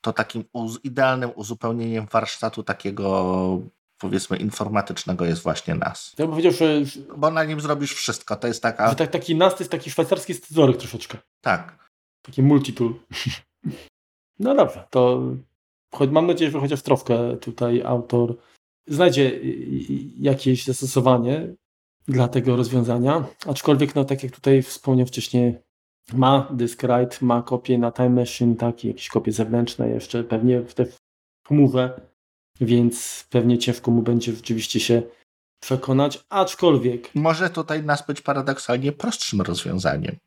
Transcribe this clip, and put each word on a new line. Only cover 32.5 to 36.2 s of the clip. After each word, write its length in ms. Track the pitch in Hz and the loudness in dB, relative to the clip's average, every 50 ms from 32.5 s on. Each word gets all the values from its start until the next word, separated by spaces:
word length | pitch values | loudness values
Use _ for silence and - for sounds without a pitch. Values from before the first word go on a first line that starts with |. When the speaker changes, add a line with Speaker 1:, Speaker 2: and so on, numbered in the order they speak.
| _ _ | _ _
Speaker 2:
więc 680 | 127 110 120 120 120 120 117 - - - - - - _ | 0 4 4 6 6 4 2 0 -10 -10 -12 -14 -16 _
pewnie 280 | - 127 113 120 123 117 | 0 2 4 4 2 2
ciężko 320 | 120 - 120 - - - | 2 0 -2 -2 0 2
mu 120 | 120 117 113 | 2 2 2
będzie 300 | 117 120 120 117 120 113 | 2 0 0 0 -2 -6
rzeczywiście 480 | 110 - - 120 113 110 - - 113 | -8 -6 -6 -4 -4 -4 -4 -4 -2
się 220 | - - 120 117 117 117 - _ _ _ _ _ _ _ _ _ - | 2 2 2 2 2 -2 -12 _ _ _ _ _ _ _ _ _ -6
przekonać, 600 | - 131 127 - - 135 135 139 147 139 - | -4 -4 -4 -2 0 2 2 2 2 -2 -6